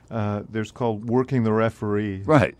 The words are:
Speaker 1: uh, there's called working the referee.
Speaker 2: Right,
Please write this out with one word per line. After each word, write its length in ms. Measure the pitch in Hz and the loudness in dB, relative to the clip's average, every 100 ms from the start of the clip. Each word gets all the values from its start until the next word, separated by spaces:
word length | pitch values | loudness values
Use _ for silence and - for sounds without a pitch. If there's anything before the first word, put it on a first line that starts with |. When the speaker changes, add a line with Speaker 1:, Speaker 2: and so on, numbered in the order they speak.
| - | -12
Speaker 1:
uh, 320 | 117 104 104 - | -6 -4 -4 -6
there's 200 | 110 107 | -6 -6
called 380 | - 120 107 117 | -4 -4 -2 0
working 320 | 123 127 131 | 0 2 0
the 80 | 110 | 2
referee. 720 | 110 113 - 107 104 107 95 | 2 2 0 -2 0 -2 -4
Speaker 2:
Right, 300 | 104 156 90 - | 2 4 4 -2